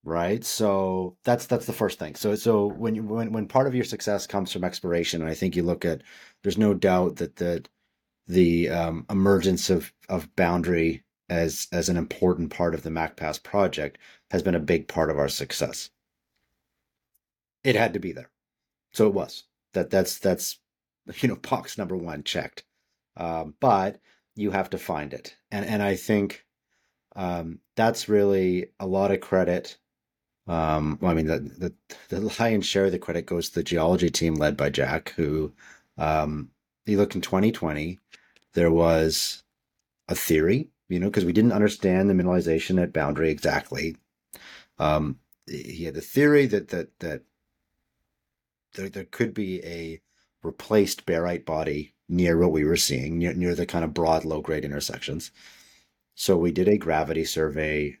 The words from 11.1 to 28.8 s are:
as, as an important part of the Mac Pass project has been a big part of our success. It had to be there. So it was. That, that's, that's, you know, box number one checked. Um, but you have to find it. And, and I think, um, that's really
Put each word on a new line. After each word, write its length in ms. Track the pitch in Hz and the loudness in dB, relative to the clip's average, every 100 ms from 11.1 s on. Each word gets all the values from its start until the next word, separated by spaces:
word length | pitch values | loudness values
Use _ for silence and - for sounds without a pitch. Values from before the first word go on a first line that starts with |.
| _ _ | _ _
as, 400 | 85 82 - - | 0 0 -2 -6
as 180 | 87 87 | -2 0
an 80 | 87 | -2
important 540 | - - 92 90 80 | -2 0 0 2 -4
part 240 | - 87 | -2 -2
of 80 | 80 | -2
the 80 | 80 | -6
Mac 260 | 80 80 - | -4 -6 -4
Pass 220 | 78 76 | -8 -8
project 600 | - 101 95 78 73 - - _ _ | -4 0 0 0 -8 -10 -20 _ _
has 100 | 92 | -2
been 140 | 95 87 | 0 0
a 40 | |
big 280 | 76 82 - | 2 0 0
part 200 | 87 80 | -2 0
of 100 | 71 | 0
our 100 | 69 | -2
success. 640 | - 69 - 60 - - _ _ _ _ _ _ _ _ _ _ _ _ _ _ _ _ _ | -2 -8 -4 -6 -6 -14 _ _ _ _ _ _ _ _ _ _ _ _ _ _ _ _ _
It 140 | 135 110 | 2 4
had 160 | 117 | 2
to 80 | 95 | 0
be 100 | 90 | -6
there. 200 | - - _ _ _ _ _ _ | -10 -16 _ _ _ _ _ _
So 160 | - 107 | 2 4
it 80 | |
was. 300 | 98 80 - _ _ _ | 4 -4 -12 _ _ _
That, 160 | - 185 | -4 0
that's, 300 | - 220 - | 0 0 0
that's, 400 | 202 180 - - _ _ _ _ - - | 0 0 -4 -10 _ _ _ _ -18 -2
you 80 | 127 | -2
know, 80 | 95 | -2
box 420 | - 123 - - | -4 -6 -6 -10
number 180 | 92 92 | -6 -6
one 280 | 85 73 | -8 -10
checked. 400 | - - 71 - _ _ _ _ _ - | -6 -6 -6 -14 _ _ _ _ _ -10
Um, 380 | 85 82 78 - | -6 -6 -8 0
but 400 | 131 98 95 - _ _ _ | 2 4 2 -6 _ _ _
you 160 | - 104 | -6 -4
have 180 | 95 95 | -2 -4
to 80 | 92 | -6
find 360 | - 78 71 | -6 -6 -8
it. 220 | 71 - _ _ | -12 -16 _ _
And, 140 | 101 | -8
and 180 | 98 107 | -4 0
I 120 | 101 | 0
think, 500 | 92 - 107 101 - _ _ _ _ _ _ _ | -2 2 2 2 -6 _ _ _ _ _ _ _
um, 460 | - 90 87 82 82 _ - | -8 -6 -4 -8 -14 _ 0
that's 320 | 113 113 - | 2 2 2
really 580 | 104 101 98 92 90 - _ | 4 6 4 2 0 -4 _